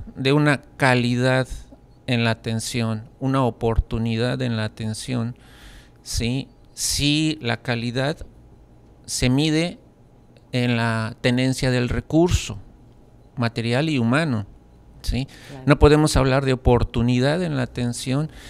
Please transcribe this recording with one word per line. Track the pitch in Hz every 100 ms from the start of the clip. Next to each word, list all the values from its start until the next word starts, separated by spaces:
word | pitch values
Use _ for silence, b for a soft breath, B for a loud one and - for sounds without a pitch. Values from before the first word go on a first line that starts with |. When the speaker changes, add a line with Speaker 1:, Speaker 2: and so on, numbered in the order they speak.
| - -
Speaker 1:
de | 131
una | 147 147 131 - -
calidad | 135 123 120 123 127 131 127 - - - - - -
en | 120
la | 117
atención, | 113 117 113 - 120 113 110 117 -
una | 131 135
oportunidad | 123 - 117 110 - 113 117 110 123 131
en | 123 110
la |
atención, | 107 - 110 107 - 123 117 - B B B B B B
¿sí? | - - 117 131 - - -
Si | - - - 143 151 156 -
la | 117 113
calidad | - 117 120 120 139 165 - - - - - - - - -
se | - 127
mide | 131 156 156 175 214 - - - - - - -
en | 127 123 117
la | 117 113 110 -
tenencia | 123 123 131 131 131
del | 127 123
recurso | 120 - 156 175 - - 104 - - - - - - - -
material | 117 120 117 123 160
y | 139
humano, | 113 139 165 113 101 - - - - -
¿sí? | - 117 139 B B
Speaker 2:
Claro. | 139 135
Speaker 1:
No | 143
podemos | 147 151 151 135
hablar | 131 131
de | 135
oportunidad | 131 131 120 117 120 120 123 135 170
en | 175 139
la |
atención | 120 - 120 120 131 135 156 B B